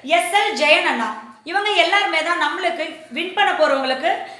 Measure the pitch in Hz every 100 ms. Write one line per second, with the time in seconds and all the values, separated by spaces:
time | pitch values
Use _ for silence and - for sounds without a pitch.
0 | 254 339 349 403 415 269 294 339 339 247
1 | 202 - - - 302 381 415 370 339 403
2 | 403 320 320 349 302 - 240 302 311 -
3 | - 247 359 415 392 330 294 269 262 262
4 | 330 - - -